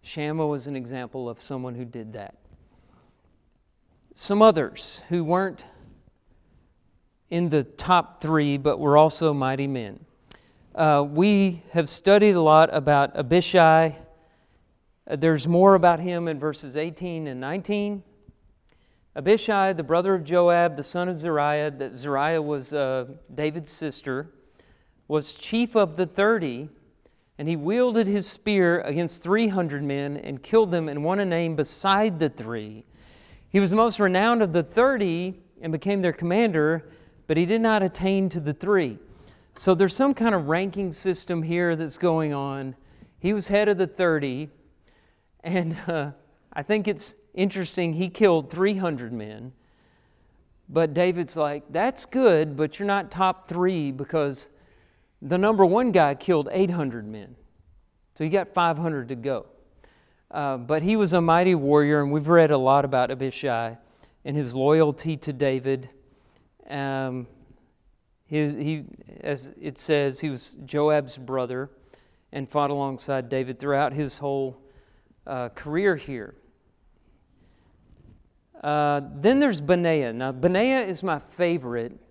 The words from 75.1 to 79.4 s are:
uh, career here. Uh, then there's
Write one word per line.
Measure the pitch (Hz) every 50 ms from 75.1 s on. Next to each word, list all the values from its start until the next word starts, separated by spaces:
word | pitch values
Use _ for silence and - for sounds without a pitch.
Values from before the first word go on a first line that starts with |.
| _ _ _
uh, | - 135 127 123 117
career | 120 - - 151 151 170 202 202 180
here. | 143 - - 135 120 104 - - _ _ _ _ _ _ _ _ _ _ _ _ _ _ _ _ _ _ _ _ _ _ _ _ _ _ _ _ _ _ _ - _ _ - - _ _ _ _ _ _ _ _ - -
Uh, | 147 147 151 147 147 143 143 139 - -
then | 143 143 208 262
there's | 269